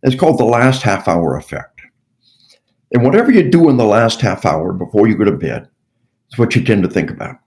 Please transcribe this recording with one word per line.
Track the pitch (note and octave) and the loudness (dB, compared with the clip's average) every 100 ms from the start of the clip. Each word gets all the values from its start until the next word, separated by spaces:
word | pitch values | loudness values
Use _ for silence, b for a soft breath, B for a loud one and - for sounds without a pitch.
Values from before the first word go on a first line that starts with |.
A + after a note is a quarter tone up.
It's | C#3 | -2
called | C3 E3 - | 0 0 2
the | |
last | B2 A#2+ B2+ C3 | 2 2 2 0
half | A2 G2 - | -2 -2 -2
hour | E2+ D#2+ C2 | -2 -2 -6
effect. | - D2+ - _ - _ _ _ b b b b _ _ _ | -10 -14 -14 _ -20 _ _ _ b b b b _ _ _
And | B2 | 0
whatever | A#2+ F#3+ B3 | 2 2 2
you | A#3+ D3 | 2 4
do | E3 E3 | 4 4
in | B2+ | 4
the | |
last | A2+ G#2 A#2 - | 2 2 0 -2
half | G#2+ F#2 - | -4 -4 -4
hour | D#2 E2+ | -4 -4
before | F#2 F2 G#2+ A2 | -8 -4 0 2
you | G#2+ | 2
go | |
to | G2+ | 0
bed | - E2 A1+ - _ _ _ _ _ _ | -2 -6 -8 -12 _ _ _ _ _ _
is | - | -2
what | A#2 | 0
you | - | 0
tend | - G#2+ | 0 0
to | F2+ | 0
think | G2+ D#2+ | -2 -6
about. | - - - | -8 -14 -16